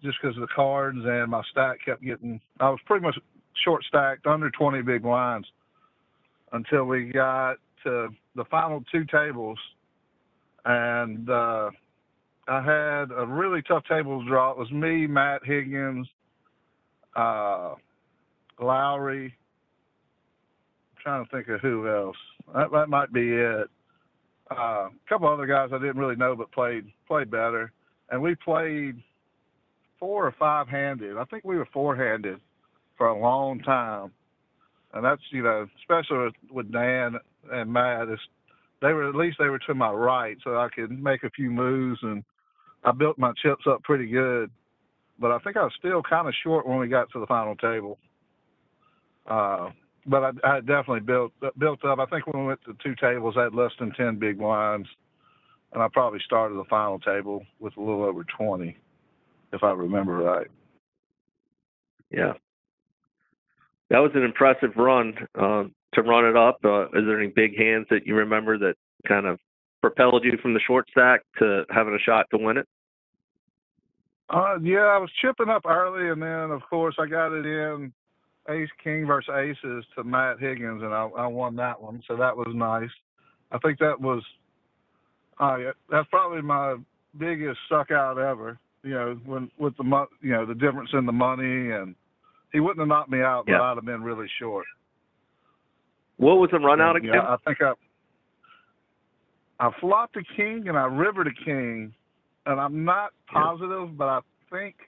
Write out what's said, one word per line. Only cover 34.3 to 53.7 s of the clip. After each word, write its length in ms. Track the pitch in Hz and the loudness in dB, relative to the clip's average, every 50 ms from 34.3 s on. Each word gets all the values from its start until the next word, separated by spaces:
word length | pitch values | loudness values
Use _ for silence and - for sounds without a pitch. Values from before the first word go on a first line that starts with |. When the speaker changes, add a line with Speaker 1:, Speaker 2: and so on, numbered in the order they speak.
| _ _ _ _ _ _ _ _ _ _ _ _ - | _ _ _ _ _ _ _ _ _ _ _ _ -8
Speaker 1:
And 100 | 110 117 | -2 0
that's, 180 | 131 147 143 - - | 0 0 0 -6 -10
you 100 | 139 131 | -6 0
know, 260 | 120 117 110 107 107 101 _ _ | 0 0 0 0 -4 -8 _ _
especially 380 | - - 170 165 156 - 156 127 123 | -2 0 0 0 0 -2 -2 -2 -2
with, 80 | 113 - _ - _ | -4 -6 _ -20 _
with 200 | 135 127 117 104 | -12 -12 -10 -6
Dan 440 | 113 117 120 123 127 127 123 120 117 117 - _ _ _ _ - | -4 -2 0 0 0 -2 -2 -4 -6 -8 -12 _ _ _ _ -10
and 220 | 123 123 113 110 120 | -8 -8 -6 0 0
Matt, 340 | 123 123 127 120 117 117 113 | 0 2 2 -2 -4 -4 -6
it's, 120 | 110 107 - _ _ _ _ _ _ _ _ _ _ _ | -8 -10 -10 _ _ _ _ _ _ _ _ _ _ _
they 120 | 135 143 160 | 0 0 2
were, 160 | 156 143 143 | 2 -2 -2
at 60 | 139 | 0
least 220 | 147 170 175 151 - | 0 -2 -2 0 0
they 100 | 147 143 | 0 0
were 100 | 139 131 | 0 -2
to 140 | - - 143 | -4 -4 -2
my 160 | 131 123 107 | 0 0 0
right, 460 | 104 107 120 123 127 123 117 110 104 - - | 0 2 2 2 2 0 -2 -6 -10 -10 -8
so 140 | 131 120 | -4 -2
I 120 | 120 120 117 | -2 -2 -2
could 220 | - 123 113 110 | -4 -8 -8 -8
make 320 | 123 131 139 143 135 127 - | -8 -4 -2 -2 -2 -2 -4
a 60 | 123 | -10
few 180 | - - 135 123 | -6 -6 -4 -4
moves, 500 | 120 120 127 127 131 131 131 127 120 - 123 | -2 0 0 0 0 0 -2 -4 -4 -6 -6
and 200 | 110 104 104 107 _ _ _ _ _ _ _ _ _ _ _ - | -8 -8 -8 -10 _ _ _ _ _ _ _ _ _ _ _ 0
I 80 | 123 | 0
built 260 | 123 127 151 151 156 | 2 2 2 0 2
my 140 | - 127 120 117 - | 0 -2 -2 -2 0
chips 240 | - 147 139 - - | 0 0 0 2 2
up 140 | 143 135 113 - | 0 0 0 2
pretty 220 | - 151 135 123 | 0 0 0 0
good. 440 | 110 117 127 131 127 123 120 110 104 117 _ _ _ _ _ _ _ _ _ _ _ _ | 0 0 0 0 2 0 -2 -4 -4 -10 _ _ _ _ _ _ _ _ _ _ _ _
But 140 | _ 120 117 | _ 0 0
I 80 | 120 117 | 0 0
think 180 | - 202 202 | -2 -4 0
I 60 | 220 170 | 0 0
was 100 | 123 - - | 0 -2 -6
still 240 | - 180 185 170 - | -4 -2 0 0 0
kinda 280 | - 165 165 170 143 120 - - | 2 0 0 0 -2 -4 -4 -2
short 240 | 165 160 156 - | 0 0 0 2
when 100 | 131 127 | 0 -2
we 100 | 131 127 | -2 0
got 220 | 120 135 127 117 - | 2 2 0 0 0
to 80 | - 123 | -6 -10
the 60 | 107 | -4
final 300 | - 127 117 110 107 104 | -2 0 0 0 -2 -4
table. 420 | - - 113 113 110 101 101 104 _ _ _ _ _ _ _ _ _ _ _ _ _ _ _ _ _ _ _ _ _ _ _ _ _ _ | -4 -2 -2 -2 -2 -6 -8 -12 _ _ _ _ _ _ _ _ _ _ _ _ _ _ _ _ _ _ _ _ _ _ _ _ _ _
Uh, 440 | - 110 110 104 98 98 90 87 95 - _ _ _ _ _ _ | -2 0 0 2 0 0 -4 -6 -10 -14 _ _ _ _ _ _
but 180 | 139 135 139 131 | 0 2 2 2
I, 340 | 131 127 127 - 135 139 | 0 -2 2 2 2 2
I 20 | 135 | 2
definitely 400 | 113 123 143 143 127 135 123 113 | 2 2 0 0 2 0 -4 -2
built, 320 | 104 117 127 127 123 117 _ _ 139 135 - | 0 0 2 2 0 -2 _ _ -8 -8 -4
built 260 | 131 147 156 143 - - | 0 0 0 0 0 0
up. 160 | 139 135 127 | 0 2 0
I 60 | 131 | 0
think 220 | 123 180 156 - | -2 -4 -6 -6
when 160 | 160 147 135 135 | -6 -6 -4 -4
we 40 | |
went 120 | 135 135 - _ | -4 -6 -6 _
to 100 | 120 107 - - | -18 -18 -10 -8
two 120 | 147 127 | -8 -4
tables, 400 | - 139 123 123 123 113 113 101 | 0 2 2 2 2 -2 0 0
I 60 | 127 120 | 2 0
had 120 | 117 104 | 0 2
less 160 | 123 123 117 | 0 0 0